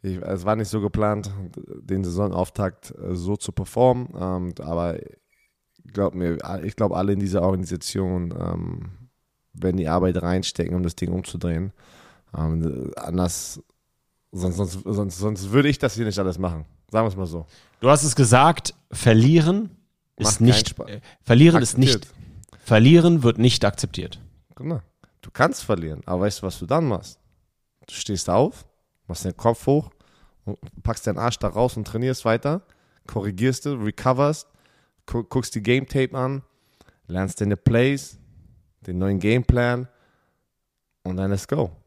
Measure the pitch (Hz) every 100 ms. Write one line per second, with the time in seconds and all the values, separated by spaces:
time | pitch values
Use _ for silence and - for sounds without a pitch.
0 | 98 92 85 95 92 110 101 110 101 107
1 | 104 104 101 98 90 - - - - 95
2 | 90 87 101 90 92 - 98 - - -
3 | 92 90 87 101 - - 95 - 127 123
4 | 123 - 92 90 90 87 76 85 87 82
5 | - - _ _ _ _ _ _ - 104
6 | 98 90 87 82 - 92 87 - 101 87
7 | 98 101 101 92 90 95 85 90 - 98
8 | 92 90 87 85 87 85 85 82 90 92
9 | 123 _ _ _ _ 87 92 92 78 87
10 | 92 87 85 92 90 - 85 90 85 -
11 | 90 90 - 87 85 82 98 - _ -
12 | - _ _ - 80 82 80 64 64 -
13 | - 90 90 - - - _ _ _ _
14 | _ _ _ 90 90 87 95 92 95 98
15 | 101 87 104 104 98 123 147 139 131 110
16 | 110 98 95 85 90 82 78 _ _ 110
17 | 113 95 90 85 80 _ _ _ 120 147
18 | 147 123 123 123 151 165 - - _ -
19 | 120 113 123 165 156 202 220 - _ _
20 | _ - 107 - 117 110 107 - - 104
21 | - _ - 120 160 165 117 123 131 113
22 | - - - - - - - 110 120 170
23 | 170 170 117 107 123 - 101 - - -
24 | - - - _ _ - 139 151 - _
25 | _ _ - - 147 139 - 98 80 78
26 | - 90 101 - 95 - 85 151 156 90
27 | - - _ _ _ _ _ _ - -
28 | - 95 - 92 156 - - _ _ _
29 | - 87 92 - 117 117 - 147 - _
30 | _ _ _ _ - 101 - - - 113
31 | - 95 117 - 101 101 123 - 104 113
32 | 127 127 113 113 139 170 _ _ _ _
33 | - 113 98 92 127 123 147 135 107 -
34 | 131 127 143 156 - _ _ _ _ _
35 | - 120 113 135 113 117 104 127 131 139
36 | 131 131 127 139 - _ _ _ _ _
37 | - 90 95 - 104 101 - 117 131 139
38 | - - _ - - _ _ _ - 90
39 | 95 98 101 123 120 123 120 123 127 _
40 | _ _ _ _ _ _ _ _ _ _
41 | 90 92 95 98 - 147 120 -